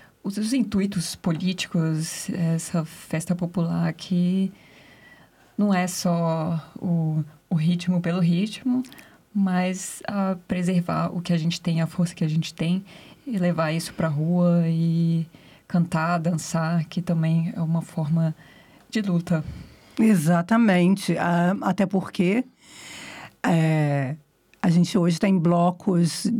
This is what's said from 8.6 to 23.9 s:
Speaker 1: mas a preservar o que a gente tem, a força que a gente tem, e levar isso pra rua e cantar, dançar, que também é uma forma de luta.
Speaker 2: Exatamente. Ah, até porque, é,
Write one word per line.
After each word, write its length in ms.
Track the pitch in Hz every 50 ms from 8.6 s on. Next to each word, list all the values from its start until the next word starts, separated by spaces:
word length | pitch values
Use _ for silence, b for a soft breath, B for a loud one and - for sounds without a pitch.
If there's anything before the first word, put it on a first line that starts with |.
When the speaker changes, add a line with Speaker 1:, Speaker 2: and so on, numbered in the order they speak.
| - 254 247 254 254 B B B B B B B B _ -
Speaker 1:
mas 680 | 202 196 185 185 180 185 185 185 185 - - - - -
a 300 | - 202 202 196 190 190 180 -
preservar 640 | - 190 180 180 175 185 175 175 175 165 160 165 170
o 80 | - 180
que 120 | 175 -
a 40 | 175
gente 240 | 165 156 165 170 -
tem, 200 | - 170 165 165
a 60 | 165
força 280 | 160 - - 175 170 -
que 100 | - 165
a 40 | 156
gente 260 | 156 165 160 - -
tem, 300 | - 160 170 180 190 196 B B B B B B - _
e 100 | 285 233 190
levar 340 | 180 175 165 160 165 156
isso 200 | 160 165 170 - -
pra 140 | - 170 160
rua 560 | 147 147 156 165 175 175 175 175 170 170 170
e 600 | 165 165 165 165 165 165 165 165 165 165 165 165 B B B B B B B B
cantar, 520 | - - 180 170 175 - 160 160 170 175 170
dançar, 680 | 160 175 175 156 - - - 165 160 160 170 170 156
que 160 | - - 175
também 520 | 175 - 170 165 160 160 165 165 165 175 240
é 40 | -
uma 220 | 165 156 165 165
forma 520 | - - - 170 156 147 165 165 165 160 160 B B B B B B B B B B _
de 100 | - 220
luta. 440 | 208 196 175 170 170 - 175 156 147 B B B B B B B B B B -
Speaker 2:
Exatamente. 1160 | 226 220 214 175 147 160 180 170 170 - 226 233 233 214 247 180 175 180 190 190 - - 170
Ah, 400 | 165 165 175 175 175 170 180 196 196
até 240 | - 196 180 - 196
porque, 580 | 185 - 190 180 - - - 180 175 202 240 262 - B B B B B B B B B B B B B B B B - _
é, 760 | - 247 175 165 160 160 160 156 151 147